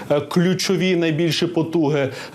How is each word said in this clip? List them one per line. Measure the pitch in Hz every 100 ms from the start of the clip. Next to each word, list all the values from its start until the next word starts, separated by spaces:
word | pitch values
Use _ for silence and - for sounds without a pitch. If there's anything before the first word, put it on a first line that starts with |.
| -
е, | 147
ключові | 147 180 175 185 - 185 185 175
найбільші | 165 151 170 147 170
потуги, | 170 160 175 147 147 135 - -